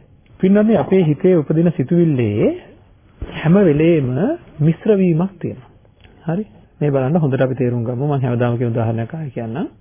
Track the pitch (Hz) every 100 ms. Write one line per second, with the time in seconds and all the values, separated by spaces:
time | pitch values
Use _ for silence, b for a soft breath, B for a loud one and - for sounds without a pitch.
0 | _ _ _ - 185 202 214 202 135 190
1 | 160 143 185 180 143 160 175 - 127 175
2 | 170 131 113 104 202 359 - - _ _
3 | _ - - - 156 190 190 147 160 165
4 | 127 127 220 349 - - 147 160 - 202
5 | 180 160 190 - - 107 - _ _ _
6 | - - - 175 214 - _ - 147 135
7 | 131 170 151 131 131 120 123 120 113 120
8 | 147 143 123 120 120 120 120 117 113 113
9 | 113 160 151 123 113 123 269 -